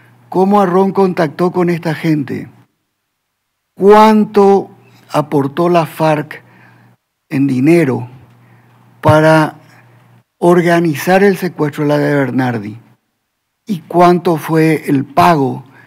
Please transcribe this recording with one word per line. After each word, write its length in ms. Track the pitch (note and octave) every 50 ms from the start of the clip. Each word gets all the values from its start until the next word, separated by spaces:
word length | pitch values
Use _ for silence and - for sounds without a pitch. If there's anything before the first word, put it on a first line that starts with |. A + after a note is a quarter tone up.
| _ _ _ _ _ -
cómo 320 | - F3 F#3+ G3 G3+ G#3
Arrón 300 | G3 F3+ E3+ F#3 G3 G3
contactó 600 | F#3 G3 G3 F#3 F3+ - E3+ C#3+ C#3 - F3+ F3+
con 160 | - F3+ F3+ F3
esta 260 | E3+ D#3+ E3 E3 D3+
gente, 540 | - - E3 D#3 D3+ C3 - A2 G2+ G2 - - _ _ _ _ _ _ _ _ _ _ _ _ _ _ _ _ _ _ _ _ _ _ _ _
cuánto 960 | - F#3 G3+ G#3 G#3+ G#3+ A3 A3 G#3+ G#3 G#3+ - G#3 G3+ G3 G3 F#3+ - - - _ _ _ _ _ _ -
aportó 580 | - D3 D3 - D#3+ C#3+ C3+ C#3 C#3 E3 E3+ F3
la 160 | F3 E3+ D#3+
farc 580 | D3+ - - D#3+ D#3 D3+ D3 D3 - - - _ _ _ _ _ _ _ _ _ _ _ _ _ _ _ _ _ -
en 180 | D#3+ C3+ C#3+
dinero 600 | C#3 C3 B2+ C3 D#3 E3+ E3+ D#3+ C3 A#2+ A#2 A#2+ - - - - _ _ _ _ _ _ _ _ _ _ _ _ _ _ _
para 580 | - D3+ D3+ D#3 D#3 D#3 D#3+ D#3 D3+ C#3+ - - _ _ _ _ _ _ _ _ _ _ _ _ _ _ _ -
organizar 840 | - F3 F3 F3+ D#3+ F3 E3+ E3+ E3+ E3 D3 C3 - F3+ F#3 G3
el 140 | G3 G3+ F#3
secuestro 480 | - F#3+ F3 - - D3+ D3 - - D3
de 40 | C#3+
la 100 | D3 D3
de 160 | D3 D3 D3
Bernardi 640 | C#3+ C3+ B2 A#2+ B2+ C3 B2+ A#2 G#2+ G2 A2 A2 A#2 - _ _ _ _ _ _ _ _ _ _ _ _ _ _ _ _
y 140 | - G3+ D3+
cuánto 580 | - - - E3+ F3+ F3 F3+ F3 E3+ F#3 E3 D3
fue 460 | - - D#3+ D#3+ D#3+ D#3+ D#3 C#3+ - -
el 160 | D3 C3+ C3
pago 600 | - - - F3 F3 E3+ D3 C3+ B2+ B2+ C3+ - _ _ - -